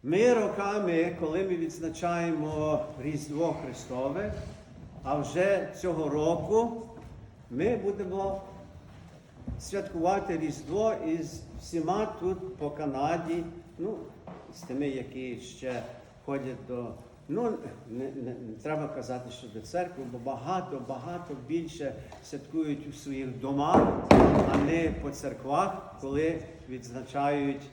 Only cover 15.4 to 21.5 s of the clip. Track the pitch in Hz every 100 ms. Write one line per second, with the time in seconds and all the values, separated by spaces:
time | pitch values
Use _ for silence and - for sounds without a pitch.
15.4 | - - 131 120 107 - - - - 139
16.4 | 131 120 - 123 117 - - - - 175
17.4 | 240 202 139 - 123 117 135 135 120 120
18.4 | 117 107 151 156 139 131 120 123 - -
19.4 | 120 107 107 175 175 156 127 123 123 127
20.4 | 131 185 - 143 120 123 123 175 170 135
21.4 | 123